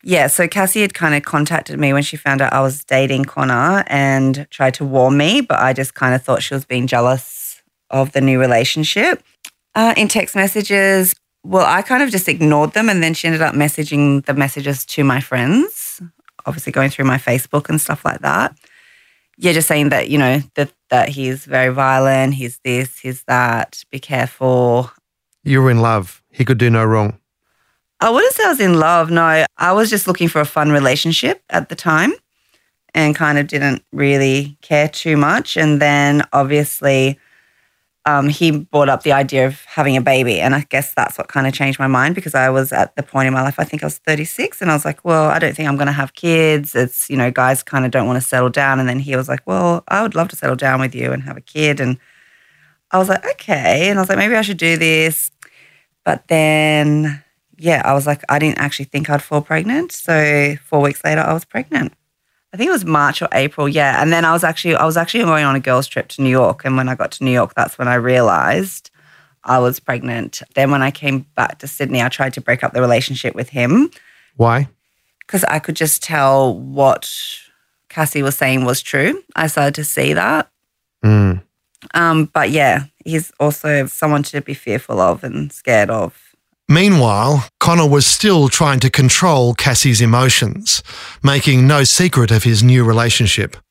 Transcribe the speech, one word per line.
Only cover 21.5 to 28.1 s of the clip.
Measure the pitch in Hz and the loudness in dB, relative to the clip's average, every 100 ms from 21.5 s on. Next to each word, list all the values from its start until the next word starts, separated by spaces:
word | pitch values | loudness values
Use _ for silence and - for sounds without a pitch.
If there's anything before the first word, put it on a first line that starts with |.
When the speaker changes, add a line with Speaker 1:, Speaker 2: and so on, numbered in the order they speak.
| 135 127 | 0 0
Speaker 1:
violent, | 131 135 131 135 135 131 | 0 2 2 2 2 0
he's | 135 123 - | -2 -8 -8
this, | 131 123 131 - | -4 -4 -4 -8
he's | 131 127 - | -12 -12 -2
that, | 123 120 117 - - - | 0 0 -2 -6 -10 -16
be | 135 | -16
careful. | - 135 120 - 131 127 123 120 123 _ _ _ _ _ | -6 -4 -4 -2 0 2 2 0 -2 _ _ _ _ _
Speaker 2:
You | - 135 | 0 2
were | 131 | 4
in | 117 | 4
love. | 117 110 90 - _ | 2 0 -4 -14 _
He | - | -4
could | 123 127 | 0 2
do | 120 | 4
no | 113 110 | 4 2
wrong. | 110 104 104 _ _ _ _ _ _ _ _ | 2 0 -4 _ _ _ _ _ _ _ _
Speaker 1:
I | |
wouldn't | 226 | 2